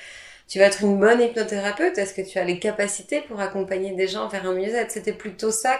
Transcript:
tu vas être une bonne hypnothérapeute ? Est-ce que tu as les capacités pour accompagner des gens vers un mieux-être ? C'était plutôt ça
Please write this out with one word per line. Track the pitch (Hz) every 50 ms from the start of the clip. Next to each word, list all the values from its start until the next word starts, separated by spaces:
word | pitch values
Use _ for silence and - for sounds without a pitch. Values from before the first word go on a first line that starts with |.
| - - - - - - - - _ -
tu | - 190
vas | 196
être | 202 196 196 208
une | 202 202 196
bonne | 196 220 240 240 240
hypnothérapeute ? | 233 233 226 208 - 208 202 196 208 202 - 330 370 359
Est-ce | - 196 196 -
que | - 190 -
tu | - 185
as | 175
les | 175 180 175
capacités | - 214 202 202 202 202 - - - - 294 294 294
pour | - 226 202
accompagner | 196 190 196 196 190 185 190 185 190 196 190
des | 180 190 190
gens | 190 214 220 208
vers | 202 190 180
un | 185 185
mieux-être ? | 185 190 208 233 240 220 -
C'était | - 220 - 214 196
plutôt | - - 214 180 - 220 220 214
ça | - - 254 262